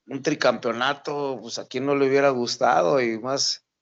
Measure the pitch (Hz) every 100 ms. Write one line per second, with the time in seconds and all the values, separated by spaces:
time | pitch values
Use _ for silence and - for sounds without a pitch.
0 | - 135 156 151 127 117 120 117 131 143
1 | - 147 139 127 113 - - 127 139 143
2 | 135 139 139 123 120 - 123 160 175 139
3 | 117 110 127 135 - - _ _